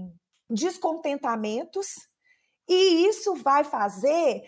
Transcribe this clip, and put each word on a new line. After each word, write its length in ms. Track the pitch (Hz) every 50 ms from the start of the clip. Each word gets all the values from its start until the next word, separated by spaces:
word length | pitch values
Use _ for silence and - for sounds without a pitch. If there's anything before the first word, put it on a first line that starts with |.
| 185 180 170 170 _ _ _ _ _ _
descontentamentos 1500 | 233 202 254 370 359 - - 349 320 330 330 294 277 277 285 262 226 220 214 214 214 240 320 - - 381 392 403 - - - - _ _ _ _ _ _ _ _ _ _ _ -
e 400 | 359 370 381 381 339 330 339 392
isso 280 | 427 403 - 415 370
vai 280 | 285 226 277 269 285 302
fazer 800 | 294 - 240 208 202 190 190 190 277 302 339 339 285 214 196 -